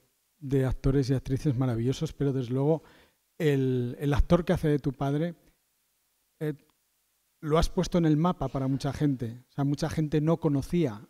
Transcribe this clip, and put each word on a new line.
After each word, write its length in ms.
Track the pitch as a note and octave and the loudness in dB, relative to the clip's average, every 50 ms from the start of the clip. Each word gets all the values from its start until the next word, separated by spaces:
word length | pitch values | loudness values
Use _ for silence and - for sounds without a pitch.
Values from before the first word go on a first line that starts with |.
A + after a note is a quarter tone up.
| _ _ _ _ _ _ _ _ | _ _ _ _ _ _ _ _
de 280 | D3+ C3 C#3 C3+ C3 | -8 -2 -2 0 0
actores 420 | B2+ A#2 - - C#3 C3 C#3+ C3+ A#2 | 0 -2 0 0 2 2 2 2 2
y 40 | C#3 | 0
actrices 420 | B2 - - C3+ A2+ - D#3 A#2 | -2 -2 -2 -4 -2 0 0 0
maravillosos, 560 | A#2+ C3+ B2+ A2+ A2+ A#2 B2+ B2+ - D#3+ - | 0 0 0 0 0 0 -2 -2 -2 -4 -6
pero 200 | - - C#3 C#3+ | -4 -2 -2 -2
desde 200 | B2+ C3+ B2 A2+ | -2 -2 -2 -2
luego 300 | B2+ C3+ C#3 D3+ E3 - - - - - _ _ _ _ _ _ _ - | -2 0 2 2 0 0 -2 -10 -20 -20 _ _ _ _ _ _ _ -2
el, 580 | E3 D3 C#3+ C3+ C3 C3 B2+ B2 B2 A#2+ B2+ - | 0 0 2 2 2 0 0 -2 -2 -4 -6 -4
el 140 | D3+ C#3+ | -2 0
actor 320 | C#3+ - - - F3 F3 E3+ | 2 2 2 4 4 2 2
que 80 | - | 2
hace 160 | F3 - - D3+ | -2 0 0 0
de 100 | D3 C#3+ | 0 0
tu 140 | - C#3+ | -2 -4
padre, 420 | C3 - C#3 C#3 C#3+ D3 E3 F3 D#3+ - _ _ _ _ _ _ _ _ _ _ _ _ _ _ _ _ _ _ _ - | -4 -2 -2 -2 0 0 -2 -4 -6 -10 _ _ _ _ _ _ _ _ _ _ _ _ _ _ _ _ _ _ _ -8
eh, 140 | D#3+ D#3 D3 C#3+ _ _ _ _ _ _ _ _ _ _ _ _ _ _ _ _ | -6 -6 -6 -8 _ _ _ _ _ _ _ _ _ _ _ _ _ _ _ _
lo 140 | - D3 D3+ E3 | -4 0 2 2
has 120 | E3 - | 2 2
puesto 260 | - F#3 E3+ - - F3 | 2 0 -2 0 2 2
en 60 | E3 | 4
el 120 | D#3 D3+ D3 | 4 4 4
mapa 300 | E3 F3 - - C3+ C3 | 2 2 0 -2 -4 -4
para 200 | - C3+ C3 C3 | -4 -2 -2 -2
mucha 240 | C#3 B2+ - C#3 | -2 -2 -2 -4
gente. 520 | - - D3+ D3 C3+ A#2 B2 A2+ A#2+ B2 - _ | -2 0 0 0 0 0 -4 -8 -8 -12 -18 _
O 40 | |
sea, 120 | - - C#3 | -4 -2 0
mucha 240 | C#3+ D3 - E3 D3 | 0 0 -2 -2 -4
gente 320 | - E3 D#3 D3 D#3+ D#3 | -2 -2 -2 0 0 0
no 180 | D3+ D#3+ E3 D#3+ | 2 2 0 2
conocía 680 | - D#3 C#3+ C#3 C3 - - F3 D#3+ B2+ G#2 G#2+ C3 | 2 0 0 0 -2 0 0 0 0 0 -2 -6 -16